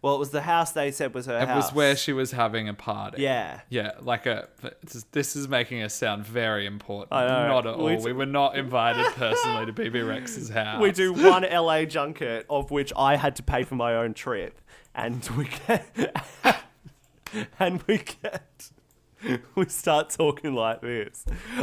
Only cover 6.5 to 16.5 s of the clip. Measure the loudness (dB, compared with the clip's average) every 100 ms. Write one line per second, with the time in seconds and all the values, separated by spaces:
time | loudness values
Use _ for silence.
6.5 | 0 -2 -8 -8 -10 -2 0 2 4 4
7.5 | 2 2 -2 0 0 0 -2 0 4 2
8.5 | 2 0 2 4 4 0 2 0 2 0
9.5 | -2 -4 -4 -2 -2 -2 -4 -6 -10 -4
10.5 | -2 -2 2 2 4 2 8 10 10 4
11.5 | 2 4 2 2 -2 -4 -4 -4 -4 -2
12.5 | -4 0 -2 -2 2 4 6 2 0 -2
13.5 | 0 -2 -2 0 0 0 -4 -4 -4 -6
14.5 | -12 -20 -20 _ -6 -6 -6 -4 -4 -4
15.5 | -6 0 -2 -2 -4 -2 -4 -10 0 2